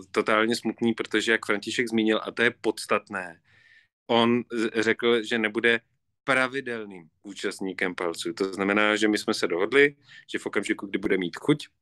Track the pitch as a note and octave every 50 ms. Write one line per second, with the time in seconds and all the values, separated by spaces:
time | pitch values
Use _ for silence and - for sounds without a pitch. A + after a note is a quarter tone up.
0 | F#2+ - - - G#2+ - A2 G#2+ A2 A2 A#2+ A2+ - A2+ G#2+ - A#2+ A#2 A2 -
1 | - - - G#2+ G2+ A#2 A2+ A2 - - G#2+ G2+ - A2+ G#2+ - B2+ A2+ A2+ A2+
2 | G#2+ A2 A2 G#2+ - G2+ G2+ - A#2 A#2+ A#2 - - A2+ G#2+ - - - - G#2
3 | - - G#2 G2 F#2 F2 E2 - _ _ _ _ _ _ _ - _ _ _ _
4 | _ - B2 A#2 A#2 A#2 A#2+ B2 A#2 - A#2 A#2+ A2 A2+ - A2+ G#2+ A2+ A2 -
5 | - A#2+ A#2 A#2 G#2+ G#2+ A#2+ A#2 A2 G#2+ G#2 A2+ A2 A#2 A#2 A#2 - _ _ _
6 | _ _ _ _ _ - C3+ B2+ C3 B2+ B2+ C#3 C3 B2 A#2+ A2+ G#2+ G2+ G2 F2+
7 | E2 D#2 _ _ _ G#2 F#2+ - - G#2 F#2+ - G2 F#2+ F2+ - G2 F#2 F2 -
8 | F#2 E2+ E2 - - E2+ E2 - G2 F#2+ F#2+ F#2+ G2 G2 G2+ G#2+ G#2 G#2 G#2+ G#2
9 | G#2+ G#2+ G#2+ G#2 - - G#2+ - - F#2+ F2 E2+ F#2+ G#2+ A#2+ C#3 C#3+ D3 C#3+ -
10 | _ - - - - - - G#2 - - - G#2+ G#2 - G#2+ - - G2 - G2
11 | F#2+ - G2 F#2+ F2+ E2+ - - - - D3+ D#3 - - _ _